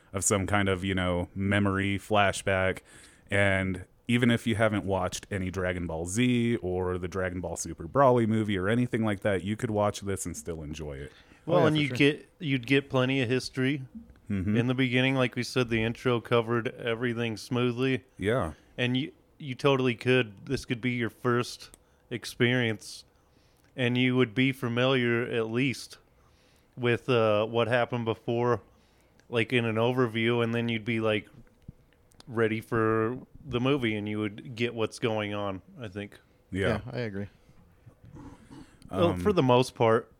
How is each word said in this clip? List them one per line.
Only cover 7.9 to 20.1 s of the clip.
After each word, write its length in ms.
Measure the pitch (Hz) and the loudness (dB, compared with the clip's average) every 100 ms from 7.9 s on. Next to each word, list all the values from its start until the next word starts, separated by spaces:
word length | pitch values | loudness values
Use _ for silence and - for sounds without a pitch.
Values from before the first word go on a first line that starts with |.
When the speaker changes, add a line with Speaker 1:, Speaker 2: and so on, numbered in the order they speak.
| 127 135 123 113 | 4 6 6 4
Speaker 1:
movie 300 | 110 104 95 | 2 0 0
or 100 | 92 | 0
anything 360 | 117 123 123 | 0 0 0
like 160 | 110 98 | -2 -2
that, 240 | 107 95 | 0 -2
you 100 | 95 | -2
could 160 | 107 117 | -4 -2
watch 300 | 104 104 - | 0 0 -2
this 240 | 98 95 90 | -6 -6 -6
and 80 | 82 | -10
still 260 | - 80 | -10 -10
enjoy 320 | 73 76 76 69 | -10 -10 -10 -10
it. 160 | 69 - - - - | -14 -18 -20 -16 0
Speaker 2:
Well, 120 | 175 | 2
Speaker 3:
Oh, 20 | |
yeah, 40 | 156 | 4
Speaker 2:
and 80 | 156 | 2
Speaker 3:
for 60 | |
Speaker 2:
you 60 | 147 | 0
Speaker 3:
sure. 80 | 123 | 4
Speaker 2:
get, 300 | 143 147 - - | 4 4 -6 -10
you'd 280 | 160 135 117 | -2 -2 2
get 220 | 139 139 | 2 2
plenty 300 | 131 127 135 | 2 2 2
of 60 | 117 | 0
history 540 | 127 - - 127 143 131 - - - - | 0 -2 -2 0 0 -6 -16 -20 -16 -6
Speaker 1:
Mm-hmm. 260 | 101 92 107 | -2 0 2
Speaker 2:
in 100 | 120 | 2
the 60 | |
beginning. 400 | 127 127 127 131 135 | 2 2 2 2 2
Like 200 | 127 - | 0 -2
we 60 | |
said, 260 | 117 131 117 | -4 -2 0
the 140 | 117 | 0
intro 340 | 110 117 131 120 | 0 0 0 0
covered 460 | - 120 113 120 110 - | 2 2 2 0 -2 -4
everything 540 | 127 113 127 117 117 104 | -4 -2 -2 -2 -4 -6
smoothly. 680 | - 120 123 117 135 127 - - | -4 0 0 0 0 -2 -4 -4
Speaker 1:
Yeah. 360 | 98 127 85 78 _ - | -2 0 -2 -6 _ -4
Speaker 2:
And 180 | 123 131 | -2 0
you, 160 | 165 - _ - | -2 -8 _ -16
you 160 | 147 | -12
totally 400 | 123 143 135 127 | -2 2 4 2
could. 380 | 113 127 | 0 2